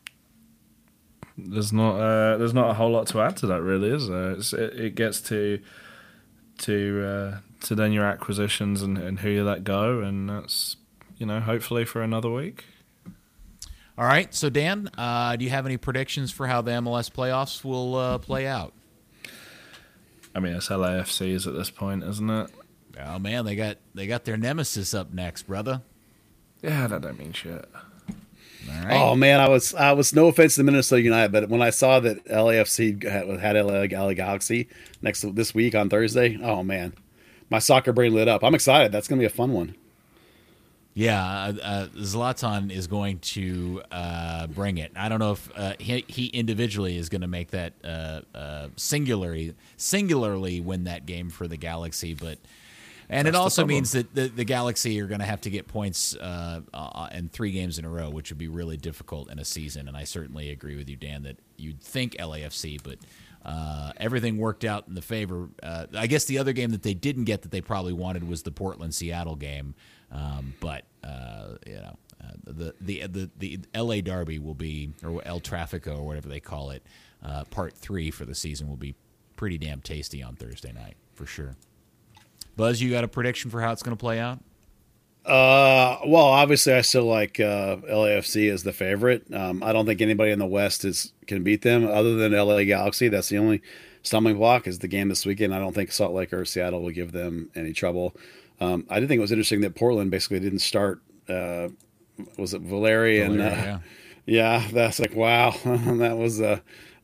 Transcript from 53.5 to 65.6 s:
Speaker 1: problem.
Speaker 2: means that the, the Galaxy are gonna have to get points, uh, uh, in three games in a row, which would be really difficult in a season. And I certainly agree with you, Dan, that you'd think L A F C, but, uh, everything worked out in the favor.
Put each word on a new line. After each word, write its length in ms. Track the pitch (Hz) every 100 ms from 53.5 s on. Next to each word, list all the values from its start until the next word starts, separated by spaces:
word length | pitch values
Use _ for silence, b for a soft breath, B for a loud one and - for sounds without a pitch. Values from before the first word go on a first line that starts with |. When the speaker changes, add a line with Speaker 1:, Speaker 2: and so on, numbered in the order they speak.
| -
Speaker 1:
problem. 140 | 151 143
Speaker 2:
means 160 | 131
that 200 | 131 113
the, 140 | 135 131
the 180 | 117
Galaxy 560 | 117 123 123 113 120 107
are 60 | 98
gonna 180 | 101
have 160 | 101 104
to 80 | 104
get 180 | 98 -
points, 480 | 110 101 87 - -
uh, 460 | 90 87 85 82 -
uh, 340 | - 76 - 82
in 160 | 87 85
three 240 | - 107
games 260 | 95 92 82
in 60 |
a 60 | 82
row, 200 | 82 78
which 200 | 76 73
would 80 | 73
be 100 | 82
really 280 | 85 82 78
difficult 540 | 80 73 - 76 -
in 80 | 73
a 60 |
season. 420 | 69 80 76 76 67
And 100 | 71
I 60 |
certainly 480 | 76 87 71 73 73
agree 240 | 71 73
with 140 | 71 69
you, 80 | 69
Dan, 260 | 71 71
that 160 | 69 65 _ -
you'd 240 | 78 71
think 360 | - 131 127 -
L 160 | 82
A 80 | 78
F 100 | 73
C, 240 | - 80 73
but, 160 | 71 67 - b b b
uh, 480 | - 80 78 73 71 -
everything 380 | 113 127 117 107
worked 280 | 110 101
out 240 | 110 104 -
in 60 |
the 60 | 92
favor. 480 | - 110 101 90 87 -